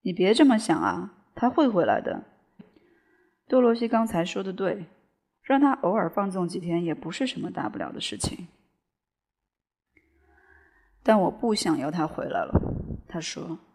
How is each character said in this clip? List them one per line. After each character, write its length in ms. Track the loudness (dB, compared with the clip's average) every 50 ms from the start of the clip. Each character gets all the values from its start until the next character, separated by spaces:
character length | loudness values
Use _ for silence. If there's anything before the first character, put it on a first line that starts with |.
你 100 | _ -4
别 220 | 0 2 4 4 6
这 120 | 6 6
么 120 | 6 6
想 200 | 4 2 0 0
啊， 520 | 0 0 -2 -2 -2 -8 -10 -14 _ _ _ _
他 160 | -2 -2 0
会 160 | 2 2 2
回 200 | 4 4 2 2
来 160 | 2 2 0
的。 240 | 0 -4 -6 -6 -10 _ _ _ _ _ _ _ -20 _ _ _ _ _ _ _ _ _ _ _ _ _ _ _ _
多 140 | _ 4 6
罗 120 | 6 6 4
西 140 | 2 0
刚 180 | 0 2 0 0
才 200 | 2 0 -2 -2
说 180 | -2 -4 -6 -6
的 80 | -6
对， 360 | -6 -4 -4 -4 -4 -4 -10 -16 _ _ _ _ _ _ _ _ _ _ _
让 160 | 2 4 4
他 120 | 6 4 4
偶 180 | 2 0 0
尔 180 | 2 2 0 0
放 220 | 0 -2 -2 -2
纵 160 | -2 -2 -2
几 120 | -2 -4 -6
天 240 | -4 -2 -2 0 0
也 120 | -2 -4
不 160 | -6 -8 -10
是 160 | -4 -4 -4
什 120 | -4 -4 -6
么 120 | -8 -6
大 180 | -6 -6 -6 -6
不 80 | -6
了 140 | -6 -8 -8
的 80 | -8 -10
事 180 | -10 -10 -6
情。 300 | -6 -6 -6 -6 -10 -14 -18 _ _ _ _ _ _ _ _ _ _ _ _ _ _ _ _ _ _ _ _ _ _ _ _ _ _ _ _ _ _ _ _ _ _ _ _ _ _ _ _ _ _ _ _ _ _ _ _ _ _ _
但 160 | 4 4 6
我 80 | 4 2
不 240 | 0 -2 -2 0 0
想 240 | 0 0 0 0
要 140 | 0 -2 -4
他 160 | -2 -2 -4
回 160 | -4 -4 -8 -6
来 200 | -4 -4 -4 -4
了， 160 | 0 -2 -2 0 0 -6 -6 -8 -8 -10 -12 -12
他 120 | -10 -10 -8
说。 400 | -8 -8 -10 -10 -10 -10 -12 -14 _ _